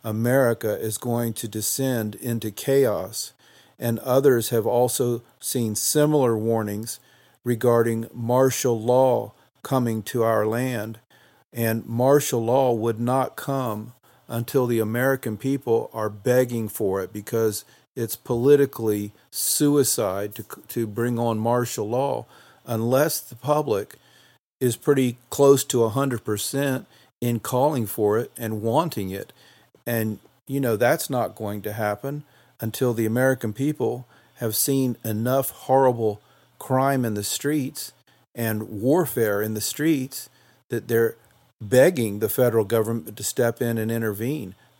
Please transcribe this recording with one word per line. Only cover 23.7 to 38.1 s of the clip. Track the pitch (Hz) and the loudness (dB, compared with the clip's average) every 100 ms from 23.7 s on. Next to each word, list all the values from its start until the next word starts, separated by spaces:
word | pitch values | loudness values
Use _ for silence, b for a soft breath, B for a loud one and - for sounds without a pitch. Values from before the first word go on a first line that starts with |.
| 101 - - b b b b _ _ | -2 -2 -16 b b b b _ _
is | 127 117 | -2 0
pretty | - 139 127 120 _ | 2 2 2 -2 _
close | - 139 139 | 4 6 6
to | - 123 | 4 2
a | 113 | 2
hundred | 120 139 120 - | 2 0 -2 -4
percent | 104 - 139 143 127 - b b _ | -4 -2 -2 -2 -2 -6 b b _
in | 123 117 | -2 -2
calling | - 127 143 143 107 | -2 2 2 0 -4
for | - 104 107 | 0 2 2
it | 120 - | -2 -8
and | 113 110 | -6 -4
wanting | 113 131 175 117 95 | 0 0 0 -4 -6
it. | 95 - b b b b _ - | -8 -12 b b b b _ -4
And, | 117 110 104 _ _ - | -2 -2 -4 _ _ -8
you | 139 | -4
know, | 127 107 | -2 2
that's | 120 160 - | 2 2 0
not | 127 101 | -2 -4
going | - 107 104 | -4 -8 -6
to | 104 | -8
happen | 107 104 104 139 147 b b b b | -4 -4 -2 -6 -10 b b b b
until | 113 - 127 | -8 -2 0
the | 113 | 0
American | 110 117 131 131 110 | 0 2 2 2 -4
people | 104 139 151 117 127 127 b b _ | -4 -4 -2 -4 -4 -12 b b _
have | 117 107 | -4 -2
seen | - 135 127 117 | 0 2 0 -2
enough | 113 107 117 135 131 | -4 -2 0 0 -2
horrible | - - 131 135 120 110 104 b b b _ | -8 2 4 4 2 -2 -4 b b b _
crime | - 131 135 135 | -2 0 2 0
in | 120 | -2
the | 104 | -4
streets | 101 - 143 151 135 - - _ b | -4 -4 -2 -4 -4 -10 -16 _ b